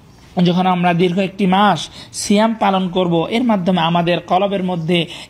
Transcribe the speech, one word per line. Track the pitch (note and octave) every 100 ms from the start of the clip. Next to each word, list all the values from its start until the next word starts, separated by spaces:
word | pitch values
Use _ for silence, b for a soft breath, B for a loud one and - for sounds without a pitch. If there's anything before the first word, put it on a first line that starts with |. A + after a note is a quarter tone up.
| - - - -
যখন | F3 F3 F#3
আমরা | F3+ F3+
দীর্ঘ | E3+ F3+ F3
একটি | F#3+ - G3
মাস | F#3+ G#3 D#3+ - B B
সিয়াম | - - G#3 A3
পালন | A3 G3+ F#3+ F#3
করব, | F3+ F3+ E3+ D#3+
এর | A3+
মাধ্যমে | B3+ G#3+ F3 F#3
আমাদের | E3 E3+ E3+ E3+
কলবের | E3+ F3+ G3+ G3
মধ্যে | F#3 F3+ D#3+ F3 D#3+ B